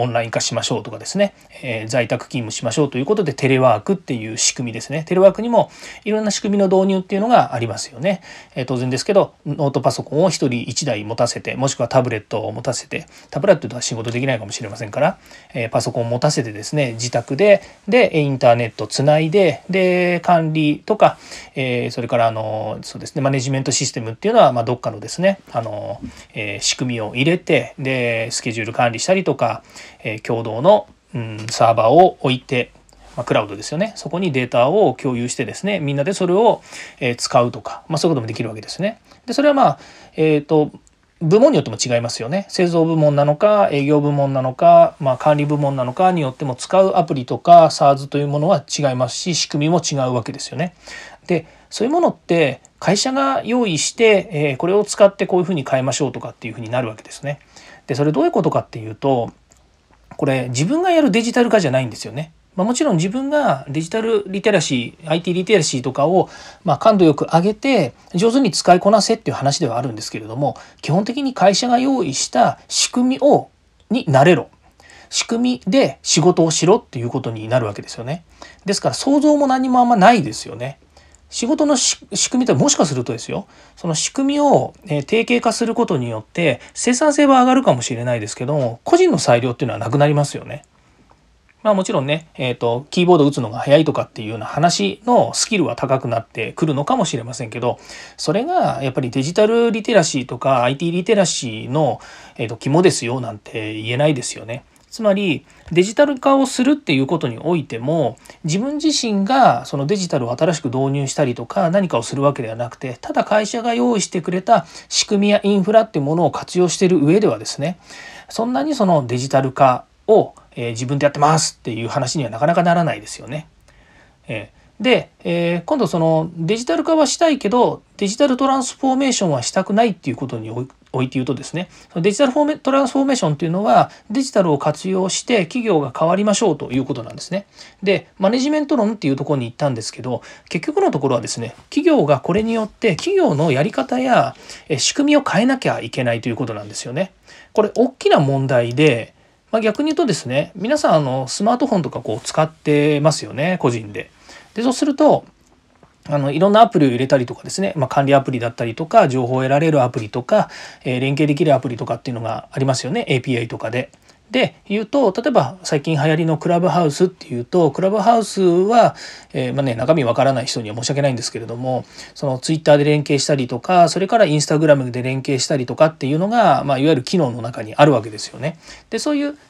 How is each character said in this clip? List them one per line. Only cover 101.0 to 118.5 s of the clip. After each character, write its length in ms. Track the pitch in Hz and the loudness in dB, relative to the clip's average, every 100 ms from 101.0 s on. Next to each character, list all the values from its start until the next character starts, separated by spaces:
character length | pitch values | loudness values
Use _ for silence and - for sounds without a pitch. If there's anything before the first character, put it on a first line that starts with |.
| 180 | 0
テ 100 | 208 | 2
ラ 100 | 180 | 2
シ 220 | - 123 | -2 -6
ー 220 | 110 113 | -8 -6
の、 320 | 151 143 110 - - - - | -2 -2 -2 -10 -20 -18 -10
え 120 | 110 | -8
ー 20 | |
と、 80 | 117 | -6
肝 240 | 131 151 | 0 4
で 100 | 185 | 4
す 140 | - 117 | 2 -4
よ 160 | 127 | -6
な 100 | 120 | -8
ん 60 | 107 | -12
て 360 | - 117 107 107 | -14 -12 -10 -8
言 160 | 110 | -6
え 60 | 123 | 0
な 100 | 151 | 0
い 60 | |
で 80 | 139 | 0
す 160 | - 110 | -6 -12
よ 80 | 107 | -12
ね。 200 | 117 - _ _ | -14 -16 _ _
つ 120 | - | -4
ま 120 | 214 | 0
り 320 | 196 202 - - _ - | 0 0 -4 -8 _ -4
デ 120 | 165 | 0
ジ 120 | 185 226 | 2 2
タ 100 | 294 | 2
ル 140 | 269 | 2
化 160 | 277 277 | 2 2
を 100 | 269 | 2
す 160 | - | 0
る 100 | 254 | 0
っ 40 | 294 | 0
て 160 | - | 0
い 80 | 135 | 0
う 80 | 135 | 0
こ 100 | 165 | -2
と 120 | 147 | -4
に 80 | 113 | -4
お 180 | 160 175 | -2 -2
い 80 | |
て 160 | 127 113 | -4 -6
も、 380 | 123 165 127 - - - | -2 -2 -2 -4 -18 -12
自 160 | 165 180 | -6 -4
分 160 | 262 302 | -4 -2
自 120 | 311 | -2
身 360 | 294 240 202 | 0 -2 -2
が 400 | 196 269 190 120 | 0 4 4 4
そ 140 | - 143 | -2 -4
の 80 | 139 | -2
デ 100 | 208 | -2
ジ 140 | 180 | -2
タ 100 | 151 | -4
ル 80 | 117 | -2
を 80 | 123 | -2
新 180 | 160 | 0
し 60 | 160 | 0
く 60 | 131 | -4
導 260 | 127 135 | -2 -2
入 160 | 139 135 | -2 -4
し 60 | |
た 100 | - | -2
り 100 | 135 | -2
と 120 | 117 117 | -4 -6
か 240 | - 175 | -2 0
何 180 | 190 185 | 0 0
か 100 | 117 | -2
を 60 | |
す 100 | 113 | -4
る 100 | 131 | -2
わ 100 | 139 | 0
け 80 | 135 | 0
で 80 | 113 | -6
は 80 | 113 | -8
な 120 | 120 | -10
く 60 | - | -10
て、 220 | 131 120 | -12 -10
た 140 | - | -6
だ 100 | 285 | -4
会 220 | 202 214 214 | 0 0 0
社 140 | 240 | -4
が 120 | 233 | -2
用 220 | 233 247 220 | 0 0 0
意 60 | |
し 80 | - | -2
て 120 | 185 | -6
く 100 | 165 | -4
れ 100 | 185 | -4
た 240 | 185 220 - - - | 2 2 0 -14 -8
仕 180 | - - | -4 0
組 140 | 208 | 2
み 80 | 208 | 4
や 100 | 208 | 2
イ 120 | 202 202 | 2 2
ン 80 | |
フ 80 | 185 | 4
ラ 100 | 220 | 4
っ 100 | 220 | 2
て 80 | - | -2
い 20 | |
う 40 | 139 | -2
も 100 | 160 | 0
の 100 | 156 | 0
を 60 | |
活 260 | - - 180 | -2 -4 0
用 100 | 180 | 0
し 100 | - | 2
て 80 | 185 | 2
い 20 | |
る 120 | 170 143 | 4 4
上 160 | 190 | 4
で 60 | 202 | 2
は 100 | 110 | 0
で 80 | 107 | -6
す 160 | - | -6
ね、 160 | 147 185 - - - - - | -6 -8 -14 -20 -20 -20 -12
そ 160 | - | -6
ん 80 | 233 | -2